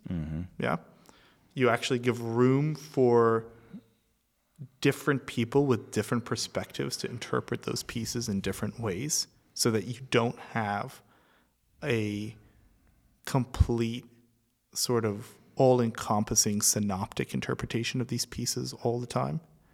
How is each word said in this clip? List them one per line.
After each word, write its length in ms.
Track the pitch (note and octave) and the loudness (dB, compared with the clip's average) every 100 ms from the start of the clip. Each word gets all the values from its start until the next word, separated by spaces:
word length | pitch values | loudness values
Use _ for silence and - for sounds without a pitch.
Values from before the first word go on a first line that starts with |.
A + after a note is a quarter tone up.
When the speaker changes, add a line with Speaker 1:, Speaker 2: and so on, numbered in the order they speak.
| - | -8
Speaker 1:
Mm-hmm. 300 | F2 D#2 D#2 F2+ - | -6 -4 -6 -8 -4
Speaker 2:
Yeah. 180 | B1 - - - - - _ _ _ | -2 -2 -6 -20 -20 -20 _ _ _
You 160 | C#3+ A#2+ | 2 4
actually 280 | A#2+ - B2 | 4 0 0
give 200 | B2 A#2 | 0 0
room 540 | A#2 A#2 B2+ C3+ D3+ | -2 4 4 4 2
for 720 | D3+ - - B2 A#2 A2+ A2+ A2+ - - G#3+ - _ _ _ _ _ _ _ C3 _ | -4 -4 2 6 6 6 4 -2 -14 -20 -20 -20 _ _ _ _ _ _ _ -20 _
different 460 | C#3 C3+ - C3+ - | 2 2 0 0 -2
people 400 | - A2+ C#3 C#3+ | -2 2 2 4
with 240 | A#2 - | 2 0
different 340 | F3 - A#2+ | -4 0 -2
perspectives 720 | - A#2 - F#2+ - - C#3 - | -2 -6 -4 -6 -6 -6 -6 -6
to 120 | - | -8
interpret 520 | A#2+ - B2 - - | -8 -4 -4 -2 -6
those 200 | - - | -4 -6
pieces 460 | - A#2+ A2+ A#2+ A#2 | -6 -6 -6 -4 -2
in 120 | G2 | -2
different 380 | G2 - G#2+ - | -2 -4 -6 -4
ways 460 | A2+ F#2 D3 - - _ _ | -4 -4 -2 -2 -4 _ _
so 160 | - A#2+ | -2 0
that 140 | A2 F#2+ | 0 -2
you 140 | - C3 | -10 0
don't 280 | A#2+ A#2 - - | 2 2 -2 -8
have 480 | A#2 G#2 G2+ B2+ - _ _ _ _ _ _ _ _ | -4 -2 -4 -6 -12 _ _ _ _ _ _ _ _
a 520 | D3+ A2+ G#2+ G#2 A2 - - _ _ _ _ _ _ _ | -2 0 0 -4 -8 -12 -20 _ _ _ _ _ _ _
complete 800 | - C3+ A#2+ - - A#2 A#2 A#2+ - _ _ _ _ _ _ | -2 0 0 2 2 4 0 -4 -12 _ _ _ _ _ _
sort 320 | - - A#2 | -6 0 2
of 240 | A2 G#2 - - _ - | 2 -2 -8 -20 _ 4
all-encompassing 1040 | C3 B2 A2+ - - G#2+ G#2+ A2 A2 G#2 | 6 8 4 -2 0 0 2 2 2 2
synoptic 720 | - G#2+ G#2 F#2 - - B2+ | 2 2 0 -2 -4 -4 -4
interpretation 680 | - - - A#2+ A#2 A#2 B2+ | -4 -4 -4 -4 -4 -2 -4
of 60 | A#2+ | -4
these 160 | A#2+ | -4
pieces 480 | - - A#2+ B2+ B2+ A#2+ | -4 -6 -4 -4 -6 -4
all 180 | A#2+ A#2+ | -2 -2
the 60 | B2 | -2
time. 340 | C#3 C3+ D#3+ - _ _ | -2 -2 -4 -8 _ _